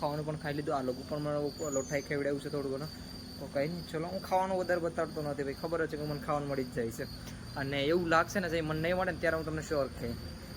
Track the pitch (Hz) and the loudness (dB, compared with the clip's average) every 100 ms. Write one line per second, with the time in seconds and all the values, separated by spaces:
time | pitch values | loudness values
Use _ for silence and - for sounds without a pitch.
0 | 151 151 151 151 151 143 147 143 127 123 | -2 0 -2 -4 -2 -2 0 0 0 -2
1 | - 151 147 147 147 - 156 135 135 143 | -4 -2 0 0 0 -2 -2 0 0 0
2 | 143 143 143 143 143 143 139 135 156 - | 0 0 0 0 -2 -2 -2 -2 -4 -8
3 | - - - - 143 143 147 170 156 160 | -10 -12 -12 -10 -4 0 0 -2 -4 -4
4 | 170 190 - 185 190 190 175 175 165 160 | -2 -4 2 4 4 2 2 2 2 0
5 | 156 160 147 143 139 135 165 165 156 151 | 0 -2 -2 0 -2 -2 0 2 0 0
6 | 151 147 - 147 143 135 127 131 113 113 | -2 -2 0 0 2 0 0 0 -2 -2
7 | 139 - - - - - 135 143 139 175 | -6 -6 -10 -10 -8 -4 0 2 4 4
8 | 165 160 170 202 180 165 156 156 160 180 | 6 6 6 2 2 2 2 2 2 2
9 | 185 156 165 160 156 156 151 147 127 - | 2 2 2 2 0 -4 0 0 0 -2
10 | 120 113 - - - | -4 -4 -8 -10 -10